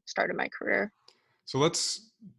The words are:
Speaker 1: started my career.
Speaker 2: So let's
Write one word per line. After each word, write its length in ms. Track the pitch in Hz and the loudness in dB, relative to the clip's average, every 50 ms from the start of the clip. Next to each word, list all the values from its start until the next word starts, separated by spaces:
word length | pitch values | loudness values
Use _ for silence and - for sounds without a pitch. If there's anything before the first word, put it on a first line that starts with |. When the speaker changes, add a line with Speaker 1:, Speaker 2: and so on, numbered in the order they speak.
| - | -6
Speaker 1:
started 320 | - - 196 185 175 180 - | -8 -2 0 0 0 0 -2
my 120 | - - | -4 -4
career. 440 | - - - - - 202 202 214 _ _ _ - _ _ _ _ _ _ _ | -4 -6 -2 0 2 2 0 -2 _ _ _ -20 _ _ _ _ _ _ _
Speaker 2:
So 140 | - - 131 | -4 2 4
let's 520 | 147 165 160 - - - - - - - _ _ 226 190 - | 4 4 4 2 -2 -2 -4 -6 -10 -18 _ _ -20 -20 -20